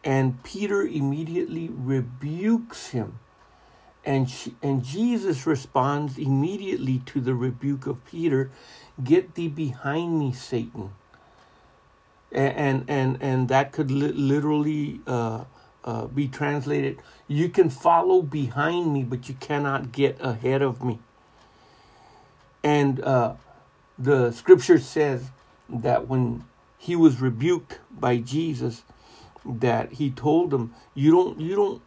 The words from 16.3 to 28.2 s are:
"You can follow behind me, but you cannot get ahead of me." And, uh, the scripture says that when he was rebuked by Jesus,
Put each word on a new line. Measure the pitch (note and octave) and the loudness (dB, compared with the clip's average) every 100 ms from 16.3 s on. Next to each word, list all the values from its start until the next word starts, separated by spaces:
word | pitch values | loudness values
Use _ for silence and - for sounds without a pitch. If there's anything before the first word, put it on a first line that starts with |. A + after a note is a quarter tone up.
| - D3 D3 C3 D3 C#3 - - - - | -4 -4 -4 -2 -2 -2 -6 -18 -20 -6
"You | D3 F3 | -2 0
can | G3 E3 | 4 2
follow | C3 F3 E3+ F3+ F#3 | 4 4 4 6 4
behind | D3+ D3+ B2+ C#3 D3+ F3 E3 | 2 -4 -4 -2 0 0 0
me, | C#3 | -2
but | B2 B2 - | -2 -6 -8
you | |
cannot | C3 - D3 C#3+ C3+ C3+ | -14 -6 -4 -2 -4 -6
get | C#3+ C#3 C3+ | 0 0 0
ahead | C3 A2+ B2+ C3+ | -6 -4 0 0
of | C#3 A#2 | 0 -2
me." | B2+ A2+ - _ _ _ - _ _ - - - - - - _ _ _ | -6 -6 -12 _ _ _ -20 _ _ -20 -20 -20 -20 -20 -20 _ _ _
And, | D3 D3 C#3 C3 | 2 4 4 2
uh, | C3 C3 A2+ - - - _ _ _ - | 2 2 2 -4 -20 -20 _ _ _ -4
the | B2+ C#3 A#2+ | 2 4 4
scripture | A#2 - F3+ - D#3+ | 0 8 8 10 4
says | - D#3 D3 B2+ C3 - _ _ - | 4 0 0 -2 -8 -18 _ _ -10
that | B2 A#2+ B2+ A#2+ | -4 0 0 0
when | C3 A#2+ A#2 - _ _ _ | 0 0 -4 -12 _ _ _
he | - | -4
was | F3 D#3+ A#2+ | 6 6 6
rebuked | B2+ A2+ D3+ F3 - - _ | -2 0 0 0 -4 -20 _
by | - B2 | -4 0
Jesus, | A#2+ | 0